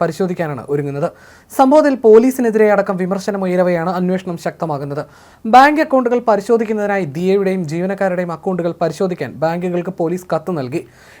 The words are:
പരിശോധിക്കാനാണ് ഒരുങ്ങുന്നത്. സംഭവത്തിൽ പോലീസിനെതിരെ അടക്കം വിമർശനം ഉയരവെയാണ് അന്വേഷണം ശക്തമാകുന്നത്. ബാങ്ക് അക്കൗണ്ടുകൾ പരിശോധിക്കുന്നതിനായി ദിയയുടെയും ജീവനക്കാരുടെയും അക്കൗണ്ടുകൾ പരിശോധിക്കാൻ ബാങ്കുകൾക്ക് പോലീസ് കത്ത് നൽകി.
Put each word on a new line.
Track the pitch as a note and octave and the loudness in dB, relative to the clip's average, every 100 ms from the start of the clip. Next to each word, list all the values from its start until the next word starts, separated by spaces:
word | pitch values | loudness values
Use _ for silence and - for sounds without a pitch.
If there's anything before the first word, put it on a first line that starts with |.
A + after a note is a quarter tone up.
പരിശോധിക്കാനാണ് | E3+ D#3+ F#3 F3+ E3 C3+ G#2+ | -4 -2 -4 -2 -4 -6 -4
ഒരുങ്ങുന്നത്. | C#3+ C#3+ C#3 E3 - - - _ - | -4 -4 -4 -6 -6 -20 -20 _ 2
സംഭവത്തിൽ | C4 D4+ D4+ C4 | 4 6 4 4
പോലീസിനെതിരെ | A3+ A3 B3+ B3+ A#3 G#3+ G#3+ | 6 8 6 2 0 2 4
അടക്കം | G3+ G3 F#3 | 2 0 -2
വിമർശനം | F3+ G3 F#3+ G3+ | -2 -4 -4 -4
ഉയരവെയാണ് | F#3 F3+ F3+ F3 E3 | -2 0 0 0 -2
അന്വേഷണം | F3+ F3+ F#3 F#3 E3+ | -2 -2 -2 -4 -8
ശക്തമാകുന്നത്. | F3 - E3 C#3+ C#3+ C#3+ - - - - A3+ | -8 -6 -6 -6 -6 -8 -10 -14 -20 -14 4
ബാങ്ക് | A#3+ C#4 D4+ | 6 6 4
അക്കൗണ്ടുകൾ | D#4 C4 A#3+ B3 A#3+ | 2 2 2 0 2
പരിശോധിക്കുന്നതിനായി | G#3 G3 A#3 A3 A3 G#3 G3+ E3+ | 0 2 0 0 -2 -2 -2 -4
ദിയയുടെയും | C#3 F#3 G3 F#3+ F#3+ D#3+ | -2 0 2 2 -2 -4
ജീവനക്കാരുടെയും | E3 F#3 G3 G3 F3+ F3+ | -4 -4 -2 -2 -2 -4
അക്കൗണ്ടുകൾ | D#3+ - F#3 E3+ E3+ | -6 -4 -2 -2 -2
പരിശോധിക്കാൻ | E3 D#3 F#3+ F3 C3 | -4 -2 -4 -4 -8
ബാങ്കുകൾക്ക് | A#2 D#3+ E3+ F3+ F3 E3+ - | -4 -4 -2 -4 -4 -4 -4
പോലീസ് | E3 F3+ F3+ D#3+ | -4 -4 -4 -6
കത്ത് | D#3 E3+ | -4 -6
നൽകി. | B2+ D3+ - - - - | -4 -8 -10 -20 -20 -8